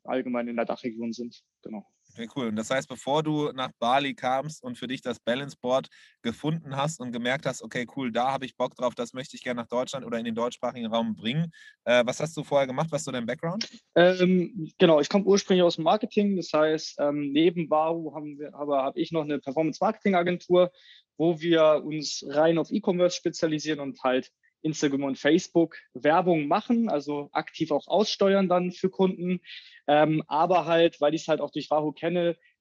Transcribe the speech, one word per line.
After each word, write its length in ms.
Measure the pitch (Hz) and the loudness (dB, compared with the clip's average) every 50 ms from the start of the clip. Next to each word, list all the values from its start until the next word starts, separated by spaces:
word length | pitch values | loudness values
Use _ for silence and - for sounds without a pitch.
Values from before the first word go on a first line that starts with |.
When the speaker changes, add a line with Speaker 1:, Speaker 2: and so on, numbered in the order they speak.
| - | -10
Speaker 1:
allgemein 440 | - 123 131 123 127 123 120 120 120 | -6 -4 -4 -4 -4 -4 -4 -4 -4
in 80 | 117 | -4
der 100 | 117 113 | -4 -4
Dachregion 460 | - 120 - - 120 110 113 117 117 | -4 -4 -6 -6 -10 -8 -8 -8 -8
sind. 300 | 110 120 120 120 - - _ _ _ _ | -8 -8 -10 -12 -14 -18 _ _ _ _
Genau. 240 | - - 110 101 - _ _ _ _ _ | -16 -14 -14 -14 -16 _ _ _ _ _
Speaker 2:
Okay, 180 | - 113 117 110 - | -16 -16 -14 -10 -6
cool. 120 | 139 123 113 | -6 -4 -4
Und 80 | 107 | -4
das 120 | 110 110 - | -4 -2 -2
heißt, 200 | 131 135 - - | -2 -4 -4 -6
bevor 320 | 127 - - 131 143 156 | -12 -8 -4 0 0 0
du 300 | 156 156 151 147 147 - | 0 0 -2 -2 -2 -4
nach 180 | - 131 127 120 - - | -4 -6 -8 -8 -6 -2
Bali 340 | 117 117 127 143 143 135 | 0 2 2 2 2 -2
kamst 500 | 120 - 139 127 131 135 139 156 156 - | -6 -4 -2 -2 -2 -2 -4 -6 -10 -12
und 140 | - 127 120 | -12 -12 -12
für 100 | - 131 | -10 -8
dich 140 | 120 131 - | -8 -8 -8
das 180 | - 127 113 - | -6 -8 -8 -6
Balanceboard 720 | - 113 120 135 143 139 - _ - 123 127 - 165 - _ - - _ _ _ | -2 -2 -2 -2 -4 -10 -12 _ -2 0 0 0 -2 -4 _ -20 -20 _ _ _
gefunden 560 | - 117 113 - - 151 165 165 - 135 135 | -8 -8 -6 -4 -4 -4 -4 -4 -6 -8 -4
hast 240 | 139 143 160 160 - | -4 -2 -4 -4 -6
und 100 | 123 123 | -10 -8
gemerkt 360 | 120 120 120 123 131 139 - | -6 -4 -2 -2 -2 -2 -2
hast, 160 | 135 123 - | -6 -6 -8
"Okay, 240 | 110 110 - 127 123 - - | -10 -8 -6 -6 -6 -6 -6
cool, 160 | 139 131 120 | -6 -6 -2
da 200 | 110 117 123 135 | -2 0 0 0
hab 120 | 135 135 135 | -2 -4 -6
ich 100 | 120 - | -8 -6
Bock 200 | - - - - | -4 -4 -4 -4
drauf, 200 | - - 123 - | -2 -4 -4 -2
das 200 | - 123 - - | -4 -8 -8 -8
möchte 200 | - - - - | -12 -12 -12 -14
ich 80 | - | -10
gerne 200 | - 127 120 120 | -6 -6 -6 -6
nach 60 | 113 - | -6 -4
Deutschland 360 | 120 123 127 - - 131 120 | -4 -4 -4 -4 -6 -10 -8
oder 140 | 117 117 117 | -6 -6 -4
in 80 | 117 | -4
den 80 | 117 110 | -4 -4
deutschsprachigen 580 | 113 117 123 - - - 120 120 123 117 110 | -2 -4 -4 -4 -6 -8 -8 -6 -6 -6 -2
Raum 220 | 113 117 113 113 107 | -2 -2 -2 -2 -4
bringen", 380 | - 104 113 135 160 170 165 - - - - - _ - | -4 -4 -4 -2 -2 -2 -4 -6 -16 -20 -20 -20 _ 0
äh, 180 | - 123 123 117 | 2 4 4 4
was 160 | 123 - - | 2 -2 -4
hast 160 | 151 160 - | -6 -6 -6
du 80 | 151 139 | -8 -6
vorher 220 | - 147 135 139 | 0 0 0 0
gemacht? 220 | 131 127 143 160 160 | 0 -2 -4 -4 -4
Was 100 | 151 139 | -4 -6
ist 60 | - | -6
so 60 | 139 | -6
dein 120 | 127 123 117 | -6 -6 -4
Background? 420 | 113 127 - - 165 185 220 - - - - _ _ - | -6 -6 -6 -6 -6 -6 -6 -8 -10 -12 -20 _ _ 4
Speaker 1:
Ähm, 760 | 170 175 180 185 185 180 180 185 180 170 - - 175 156 - - | 6 6 6 6 4 2 4 4 2 2 -2 -4 -10 -10 -6 0
genau, 240 | - 190 165 156 147 | 4 6 6 6 6
ich 80 | 147 - | 4 2
komm 180 | - 202 - | 0 0 4
ursprünglich 360 | 190 202 196 - - 190 180 | 4 2 2 4 2 2 4
aus 140 | 175 175 - | 4 4 2
dem 80 | 165 156 | 2 0
Marketing. 520 | 165 208 214 247 - - 214 208 202 196 | 2 2 0 0 -2 0 0 0 0 0
Das 160 | 175 165 - | -2 -4 -2
heißt, 440 | - 151 156 156 156 156 - - - - | 0 2 2 2 2 0 -4 -6 -6 -2
ähm, 340 | 143 147 143 147 147 139 | -2 -2 0 -2 -2 0
neben 380 | 139 151 165 180 170 180 160 127 | 2 4 4 4 2 0 -2 0
Wahoo 440 | 151 151 160 160 170 165 160 151 - | 0 0 2 0 -2 -4 -6 -8 -10
haben 240 | 156 147 147 143 143 | -10 -12 -12 -12 -12
wir, 160 | 151 131 - | -14 -12 -10
aber 280 | 139 147 147 143 135 | -8 -4 -2 0 0
hab 160 | 131 135 - - | 0 -2 -2 -4
ich 120 | 160 - | -6 -4
noch 120 | 160 160 | -2 -4
eine 160 | 147 151 147 135 | -2 -2 -4 -6
Performance-Marketing-Agentur, 1300 | - 139 127 160 160 151 - - 185 214 214 - - 202 185 170 175 175 180 175 - - 175 180 180 175 _ _ _ - - - _ _ _ | -4 -4 -2 -2 -2 -2 -2 -2 -2 -2 -2 0 0 2 2 2 2 0 -2 -4 0 2 4 4 4 4 _ _ _ -20 -20 -20 _ _ _
wo 240 | - 156 170 170 151 | 0 0 0 0 0
wir 420 | 156 175 165 160 156 156 151 147 | 0 2 4 6 6 6 6 4
uns 440 | - 151 151 156 143 - - - - 139 | 0 -4 -6 -6 -6 -6 -8 -10 -8 -4
rein 300 | 139 147 160 165 165 160 | 2 4 4 4 4 2
auf 120 | 147 - | 0 0
E-Commerce 460 | - 208 - 208 180 180 180 175 175 | -2 -2 0 2 2 4 4 2 2
spezialisieren 640 | - - 175 - - 175 160 156 151 147 151 156 143 | 0 -4 -4 -4 0 -2 0 0 0 -2 -4 -4 -4
und 220 | 143 135 123 - | -6 -10 -8 -2
halt 280 | - 127 127 131 127 - _ _ _ _ _ _ - | 0 0 0 0 -2 -4 _ _ _ _ _ _ -6
Instagram 380 | 160 151 - 156 143 139 135 | -4 -2 0 0 0 0 0
und 160 | 143 139 127 - | -2 -2 -4 0
Facebook 580 | - 143 160 185 - - - 170 165 - - - - _ | 2 4 4 4 2 2 2 2 2 2 -2 -10 -20 _
Werbung 540 | - 127 117 147 160 185 175 185 170 156 143 | -8 0 2 2 4 4 4 4 2 2 2
machen, 420 | 147 170 214 - - 240 233 233 214 | 0 0 0 0 0 0 2 2 0
also 420 | 156 147 135 143 147 147 143 - | 0 -2 -2 -4 -6 -6 -6 -6
aktiv 400 | - 156 160 - - - 160 156 | -6 -6 -6 -6 -4 -4 -2 0
auch 160 | 147 135 - - | 0 -2 0 0
aussteuern 600 | 156 190 214 - - - 202 196 196 196 190 175 | 2 2 2 2 2 2 4 4 4 4 4 4
dann 220 | 180 180 180 180 | 2 2 0 -2
für 200 | 180 - - 190 | -4 -2 -4 -2
Kunden. 500 | - - 190 185 180 - 175 180 180 180 _ - - - - - - - - - | 0 2 0 0 0 -2 -4 -4 -4 -4 _ -12 -20 -20 -20 -20 -20 -8 0 2
Ähm, 340 | 147 151 151 151 156 156 - - | 4 4 4 4 2 0 -2 -2
aber 380 | 143 151 170 170 185 170 151 | 0 0 2 4 2 2 2
halt, 340 | 165 170 165 170 165 - - | 4 4 4 4 4 4 2
weil 140 | 147 147 156 | 0 0 0
ich's 120 | 160 - | 0 0
halt 140 | - 156 - | 0 -2 0
auch 100 | 147 143 | -2 -4
durch 180 | - 151 135 - | -6 -6 -4 -2
Wahoo 220 | 147 156 151 151 | 0 0 0 -2
kenne, 460 | 147 - 160 170 175 175 170 170 165 _ _ _ _ _ | -6 -4 -4 -2 0 0 0 0 -2 _ _ _ _ _